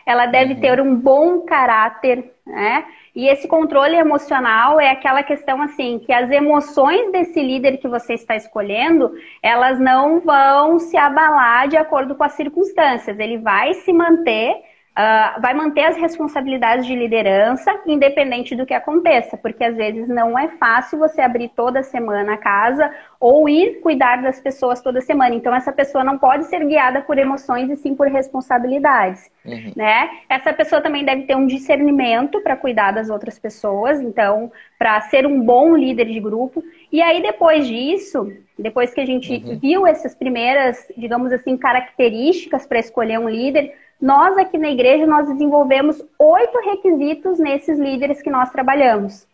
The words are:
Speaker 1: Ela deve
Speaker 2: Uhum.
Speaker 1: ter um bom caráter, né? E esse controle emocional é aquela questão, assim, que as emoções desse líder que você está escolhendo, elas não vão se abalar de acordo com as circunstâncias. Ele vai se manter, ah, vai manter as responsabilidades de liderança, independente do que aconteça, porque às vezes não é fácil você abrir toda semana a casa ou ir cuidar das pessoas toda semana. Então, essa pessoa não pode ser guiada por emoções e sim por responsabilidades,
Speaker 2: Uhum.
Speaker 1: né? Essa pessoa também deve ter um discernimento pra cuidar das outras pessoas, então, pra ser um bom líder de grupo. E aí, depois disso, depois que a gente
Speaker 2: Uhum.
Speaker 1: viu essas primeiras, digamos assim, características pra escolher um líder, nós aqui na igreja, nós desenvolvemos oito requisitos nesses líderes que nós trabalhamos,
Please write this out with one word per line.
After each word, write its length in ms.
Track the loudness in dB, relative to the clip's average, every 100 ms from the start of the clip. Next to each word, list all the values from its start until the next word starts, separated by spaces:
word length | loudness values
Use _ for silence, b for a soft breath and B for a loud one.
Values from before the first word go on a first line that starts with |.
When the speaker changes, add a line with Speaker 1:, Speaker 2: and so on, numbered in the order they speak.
| -2
Speaker 1:
Ela 200 | 0 2
deve 260 | 2 0 0
Speaker 2:
Uhum. 40 |
Speaker 1:
ter 220 | 0 2
um 140 | 2 2
bom 460 | 4 4 4 0
caráter, 920 | 0 0 2 2 0 0 -2 -2 -4 _ -14
né? 400 | -6 -4 -4 -6 B B -2
E 120 | 0
esse 200 | 0 2
controle 480 | 0 2 2 4 4
emocional 840 | 2 0 0 -2 0 2 4 4
é 120 | 4
aquela 320 | 2 0 0
questão, 360 | -2 -6 -4 -4
assim, 360 | -4 -6 -6 -6
que 140 | -2
as 160 | -2 2
emoções 840 | 0 2 2 0 0 2 2 0
desse 300 | -2 -2 -2
líder 360 | -2 0 0 -2
que 100 | -4
você 260 | -6 -6
está 220 | -10 -6 -8
escolhendo, 760 | -6 -8 -6 -2 2 2 2 B B B
elas 380 | -2 2 2 2
não 400 | 2 4 2 0
vão 580 | 2 4 4 4 4 2
se 180 | 0 2
abalar 680 | 2 4 2 4 4 2 2
de 100 | 2
acordo 360 | 2 -2 -2 -2
com 80 |
as 100 | -2
circunstâncias. 840 | -2 -6 -2 -2 2 2 0 -6 -8
Ele 180 | -6 -4
vai 340 | -2 0 0
se 180 | -2 0
manter, 640 | 2 4 2 2 -2 -2 -4 b b b -2
ah, 420 | 2 2 2 0
vai 120 | -2 -2
manter 280 | -2 0 0
as 120 | 0
responsabilidades 880 | -4 -4 -6 -6 -4 -2 0 0 -2
de 100 | -4
liderança, 760 | -2 0 2 2 2 0 -4 -4 -2
independente 680 | 2 2 2 -2 -4 -6 -8
do 100 | -4
que 60 |
aconteça, 640 | -6 -2 0 2 2 0 -8
porque 260 | -10 -4
às 120 | -4 -2
vezes 320 | -4 -6 -6
não 300 | -2 -2 -2
é 120 | -4
fácil 480 | -2 0 0 -2 -2
você 220 | -2 0
abrir 280 | -2 -2 -6
toda 320 | -4 -2 -2
semana 500 | -6 -8 -6 -4 -4
a 40 | -4
casa 540 | -2 0 0 0 -2 -4 B B
ou 280 | 4 6 6
ir 300 | 4 2 0
cuidar 400 | -2 2 2 0
das 180 | -2 -4
pessoas 400 | -8 -4 -4 -2
toda 200 | -4 -4
semana. 320 | -2 0 0 0
Então, 180 | -2 -2
essa 160 | -2
pessoa 320 | -4 -2 -2
não 140 | -2 2
pode 260 | 2 2 -2
ser 180 | -4 0
guiada 360 | 2 0 -2
por 160 | -2 -2
emoções 520 | 0 -4 -6 -6 -4
e 60 | -6
sim 180 | -6 -2
por 120 | 0
responsabilidades, 1200 | 0 -4 -8 -2 -2 -2 0 2 2 0 -4 _ _ -16
Speaker 2:
Uhum. 260 | -14 -12 -4
Speaker 1:
né? 340 | 0 0 -2 B _
Essa 240 | -4 -2
pessoa 300 | -2 0 0
também 240 | -2 -4 -2
deve 180 | -4
ter 120 | -2 0
um 100 | 0
discernimento 920 | -2 -2 0 2 2 0 0 -2 -6
pra 140 | -6 -6
cuidar 340 | -4 -2 -2
das 180 | -2 -6
outras 280 | -8 -10 -14
pessoas, 600 | -14 -8 -6 -2 -2 -2
então, 500 | -2 -2 0 -2 -4 B B _
pra 200 | 0 0
ser 240 | 2 2 2
um 120 | 2
bom 360 | 4 4 6 4
líder 280 | 2 -2 -4
de 140 | -4
grupo. 440 | -6 -6 -6 -8 B B B
E 100 | 0
aí, 180 | 2 2
depois 460 | -2 0 2 2 0
disso, 640 | -4 -4 -4 -4 -6 -8 -12 _ -12
depois 360 | -6 -2 -2
que 60 | -2
a 40 | -4
gente 380 | -4 -6 -10 -10
Speaker 2:
Uhum. 140 | -6
Speaker 1:
viu 280 | 0 2 2
essas 280 | 0 -6 -8
primeiras, 680 | -6 -2 0 0 0 -4 -14 -14
digamos 340 | -6 -4 -2
assim, 240 | -4 -4 -2
características 1120 | 0 -2 -4 0 0 0 -2 -2 -4 -6 -4
pra 140 | -4
escolher 400 | -4 -4 -4 -2
um 100 | -4
líder, 440 | -4 -2 -2 -2 B B B
nós 380 | 2 4 4 2
aqui 200 | 0 -2
na 120 | -2
igreja, 380 | 2 4 4 4
nós 200 | 2 0
desenvolvemos 760 | -2 2 2 2 2 0 -2 -10 _
oito 400 | 4 6 2 0
requisitos 800 | -2 -2 0 0 -2 -4 -4 -2
nesses 400 | 0 -2 -2 -2
líderes 420 | -2 -2 -4 -4
que 80 | -2
nós 200 | -2 -2
trabalhamos, 760 | -2 0 2 4 2 -2 -10 _